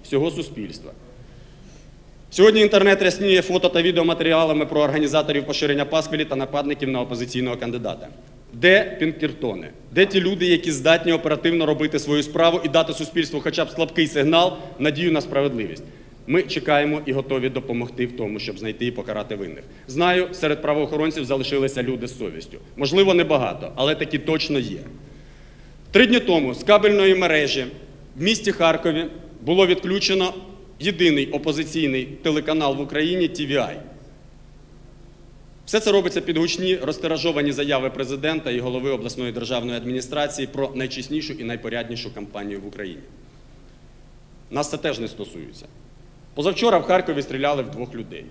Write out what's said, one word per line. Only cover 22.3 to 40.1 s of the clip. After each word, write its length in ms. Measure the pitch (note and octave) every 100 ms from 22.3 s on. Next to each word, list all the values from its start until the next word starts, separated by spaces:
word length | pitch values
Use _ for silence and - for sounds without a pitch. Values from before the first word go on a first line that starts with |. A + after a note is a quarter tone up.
| D#2+ - - - -
Можливо, 380 | C#3 F3 G3
небагато, 580 | F3 E3 D3+ A#2 F2 - -
але 200 | C3+ D#3
такі 220 | D3+ D3
точно 420 | - D#3 - C#3+
є. 200 | A#2 F2+ - - - - - - - - - - -
Три 160 | G3 B3
дні 120 | A#3+
тому 340 | A#3 E3+ C3+
з 100 | B2
кабельної 520 | - G#3 G#3 G#3 F#3+ F#3
мережі 500 | F3 D#3 C#3+ C3 B2+ - - - - -
в 60 |
місті 280 | E3 A3 G3+
Харкові 540 | F#3+ E3 D#3+ E3+ D#3 E3+ - - -
було 260 | B2 F3+ F#3
відключено 680 | F3+ F3 G3 G3 F#3+ F#3 F#3 - - - -
єдиний 520 | D#3 E3+ F3 D3 C3+
опозиційний 720 | C#3+ D3+ D3 D3+ E3 D3 C3 B2+
телеканал 720 | - E3 - - D#3 D3 C3+
в 60 |
Україні — 460 | C#3 C#3+ D#3 F#3 E3
Т 180 | - D3
В 140 | C#3
Ай. 180 | G#2+ D#2 - - - - - - - - - - - - - - - - - - -
Все 140 | A3
це 120 | A3
робиться 300 | G3 F3 F3
під 160 | E3+ D#3+
гучні 380 | E3 - F#3 F#3
розтиражовані 760 | C3+ D#3 E3 D3+ D#3 D3+ C#3+
заяви 380 | C3+ C#3+ C#3 C3
президента 600 | C3 B2+ C3+ D3 D#3+ D3+
і 80 | A#2+
голови 300 | B2 B2+ C3
обласної 420 | C3 A#2 - B2
державної 460 | A#2 A#2 B2+ A#2+ A#2+
адміністрації 680 | A#2 B2+ B2+